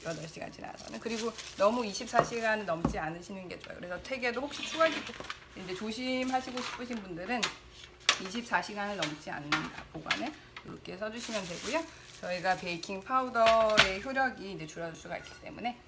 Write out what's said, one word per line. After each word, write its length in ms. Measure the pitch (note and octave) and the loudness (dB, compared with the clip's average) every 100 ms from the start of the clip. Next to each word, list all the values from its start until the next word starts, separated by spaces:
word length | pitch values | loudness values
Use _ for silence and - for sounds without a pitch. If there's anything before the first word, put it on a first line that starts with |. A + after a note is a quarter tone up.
여덟 220 | E3 D#3+ D#3+ | -4 -6 -6
시간 220 | - - | -8 -10
지나서는. 480 | - - - - A3+ | -8 -10 -10 -8 -6
그리고 320 | A3+ A3+ A3+ - - - | -2 -2 -2 -4 -10 6
너무 280 | G3+ A#3+ A3 | 6 6 0
이십사 360 | F#3 A#3 A#3+ | -4 4 4
시간을 440 | A#3 A#3 A3 G#3+ G3 | 6 2 2 2 0
넘지 320 | E3 E3+ G3+ | 0 0 0
않으시는 500 | D#3 E3+ F3+ F#3+ F3+ | -2 -4 -8 -10 -8
게 100 | F3+ | -10
좋아요. 200 | - - | -10 -10
그래서 240 | F3 F3+ | -8 -8
퇴계도 380 | - C4+ B3 A#3 | -4 -2 0 0
혹시 220 | C#4+ - | -4 -4
추가적으로 520 | - D#4 D#4+ - - - - - - - | -4 4 4 4 -6 -10 -10 -10 -12 -10
이제 180 | F#3 | -6
조심하시고 840 | F#3 A3 A3+ B3+ B3+ B3+ C4 B3+ B3 | -4 -2 -2 0 2 4 2 0 -4
싶으신 360 | B3 - B3 A3+ | -4 -6 -6 -6
분들은 380 | F#3+ E3+ F#3+ B3 - - - - - - - - F#3+ | -6 -6 -2 0 0 -2 -16 -16 -18 0 2 2 -2
이십사 360 | A3+ A#3 F3+ | -6 0 0
시간을 340 | F3+ G#3 G3+ G3+ | 0 -4 -2 0
넘지 340 | D3+ D3+ - | -2 -2 -6
않는다. 540 | D3 D3 D#3 D#3 - - | -6 0 0 0 -8 -10
보관을 400 | D#3+ - - - D4+ - - | -8 -2 -2 -2 -6 -16 -16
이렇게 320 | - C#3+ - F3+ | -12 -12 -10 -6
써주시면 480 | G#3+ A#3 A#3 G#3+ | -6 -6 -4 -4
되고요. 400 | F3 F3 F#3 D4+ E4 - - - | -2 -4 0 -2 -2 -12 -16 -8
저희가 360 | F3+ F3+ F#3 F3+ | -4 0 2 2
베이킹 460 | F3+ E3+ - F#3+ | 0 -4 -4 -6
파우더의 1000 | G3 C4 B3+ A3+ A3+ A3+ A3 G#3+ G3 F#3+ | 2 2 4 8 8 10 8 8 6 4
효력이 480 | C4+ C4 C4 G3+ F#3+ | 0 2 2 0 -8
이제 140 | F3 D#3 | -6 -8
줄어들 280 | E3+ E3 | -6 -8
수가 240 | D#3+ F3 F3 | -8 -8 -8
있기 220 | - - | -8 -12
때문에 380 | - - A#3+ A#3+ | -12 -6 -6 -6